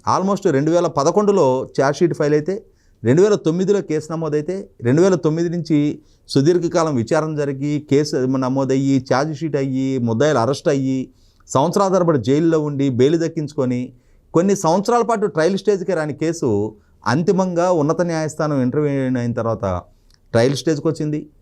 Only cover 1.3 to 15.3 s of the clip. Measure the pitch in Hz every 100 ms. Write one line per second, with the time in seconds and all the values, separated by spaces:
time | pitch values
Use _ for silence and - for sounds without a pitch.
1.3 | 202 139 131 127 - 139 147 175 147 147
2.3 | 151 151 190 - _ _ _ 110 143 208
3.3 | 202 160 170 190 202 - 151 156 165 160
4.3 | 151 147 190 202 - 117 143 190 185 156
5.3 | 160 170 175 156 151 147 - - _ -
6.3 | 139 139 175 165 175 160 131 110 160 156
7.3 | 151 143 139 147 147 147 135 151 151 131
8.3 | 131 127 135 131 131 139 135 127 127 156
9.3 | 143 160 143 135 131 135 131 120 113 147
10.3 | 139 117 139 - 139 131 131 127 _ _
11.3 | _ - 131 156 196 196 185 170 147 107
12.3 | 143 165 160 151 143 139 117 131 165 165
13.3 | 165 147 - 127 123 127 - _ _ _
14.3 | 160 190 196 160 180 202 240 226 226 202